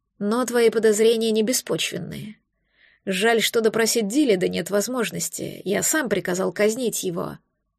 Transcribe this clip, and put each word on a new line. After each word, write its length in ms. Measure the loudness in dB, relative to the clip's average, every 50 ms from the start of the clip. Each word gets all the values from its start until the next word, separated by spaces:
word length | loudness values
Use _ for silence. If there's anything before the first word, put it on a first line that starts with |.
| _ _ _ -6
Но 260 | -4 -2 0 0 0
твои 240 | 0 2 4 4 4
подозрения 640 | 4 4 4 4 4 6 6 4 4 4 2 2
не 120 | 2 2 2
беспочвенные. 920 | 2 0 -2 -2 -2 -2 -2 -2 -4 -6 -6 -8 -10 -10 -12 -12 -14 -16 _ _ _ _ _ _ _ _ _ _ _ _ _ -8
Жаль, 340 | -6 -2 0 2 2 2 2
что 220 | 2 0 2 2 2
допросить 440 | 2 2 2 2 0 2 0 0
Дилида 420 | 0 2 2 4 4 4 2 2 0
нет 200 | -2 -2 -4 -2
возможности, 920 | -2 -2 -2 -2 -2 -4 -4 -4 -4 -6 -8 -8 -8 -8 -10 -10 -10 -8 -6
я 180 | -4 -2 -2 0
сам 280 | 0 0 0 0 -2
приказал 420 | -2 -2 -2 -2 -2 -2 -2 -2 -2
казнить 520 | 0 0 0 0 0 -2 -4 -4 -4 -4
его. 340 | -6 -6 -6 -6 -8 -10 -14 _ _ _ _ _ _ _